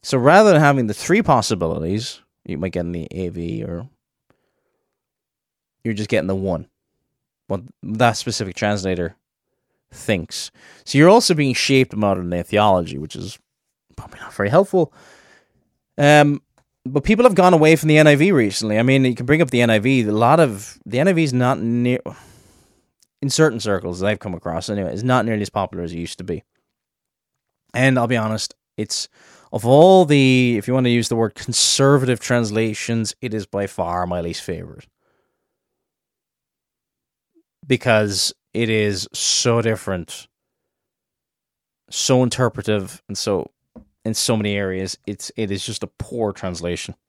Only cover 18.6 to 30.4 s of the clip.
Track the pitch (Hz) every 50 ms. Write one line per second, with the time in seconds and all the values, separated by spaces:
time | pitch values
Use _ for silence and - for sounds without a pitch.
18.6 | 110 110 104 107 117 127 135 135 131 127 120 - 123 123 147 156 170 131 131 120
19.6 | 120 117 113 107 101 131 135 131 113 104 107 107 117 120 147 170 160 135 107 98
20.6 | 107 - - _ _ - 107 123 151 190 185 165 160 143 123 123 123 123 135 82
21.6 | 95 117 120 120 120 123 123 - - - - - - - - _ _ _ _ _
22.6 | _ _ _ _ _ _ _ _ _ _ _ _ - 139 - - 156 156 113 113
23.6 | 101 107 101 92 92 90 87 90 95 104 107 90 - 104 90 85 _ 87 82 82
24.6 | - - 104 101 95 82 62 95 113 127 127 127 107 117 110 107 104 92 - 104
25.6 | 95 - - 87 87 82 85 82 85 85 - - 87 87 85 80 _ _ _ _
26.6 | _ _ _ _ _ _ _ _ _ _ _ _ _ _ _ _ _ _ _ _
27.6 | _ _ - 120 131 135 131 127 120 113 127 117 110 110 110 107 - - - _
28.6 | _ _ _ - 107 - - - - - _ _ _ _ _ _ _ _ - 104
29.6 | 101 120 131 147 165 185 190 190 180 143 147 143 135 131 131 127